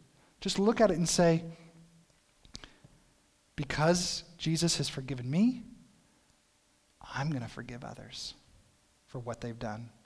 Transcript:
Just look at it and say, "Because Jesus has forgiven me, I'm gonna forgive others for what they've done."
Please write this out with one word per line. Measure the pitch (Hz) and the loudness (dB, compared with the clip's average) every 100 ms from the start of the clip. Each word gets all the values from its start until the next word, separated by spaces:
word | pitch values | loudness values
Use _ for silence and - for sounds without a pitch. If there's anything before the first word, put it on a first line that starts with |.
| - _ _ - | -20 _ _ -8
Just | 196 196 | -2 2
look | 208 233 | 4 6
at | 214 | 4
it | 170 | 4
and | 165 | 2
say, | - 170 165 - - - - - _ _ _ _ _ - - - - - _ _ _ _ _ _ - | 6 6 6 2 -14 -20 -20 -20 _ _ _ _ _ -20 -20 -20 -20 -20 _ _ _ _ _ _ -8
"Because | 135 - 156 180 - - - - | -4 2 4 4 0 -6 -10 -6
Jesus | 165 160 170 - | -2 2 2 0
has | 139 | -2
forgiven | - 131 127 123 | -6 -6 -6 -2
me, | 160 240 254 - - - _ _ _ _ _ _ _ _ _ _ _ - 123 | 2 4 2 -6 -18 -20 _ _ _ _ _ _ _ _ _ _ _ -10 -4
I'm | 151 | -2
gonna | 139 113 | -2 -6
forgive | - 120 120 | -10 -12 -10
others | 123 107 104 - - - _ - _ _ _ _ _ | -12 -12 -14 -12 -12 -14 _ -20 _ _ _ _ _
for | 131 | -10
what | 120 113 | -8 -8
they've | 123 117 | -8 -6
done." | 117 107 120 - | -8 -8 -10 -16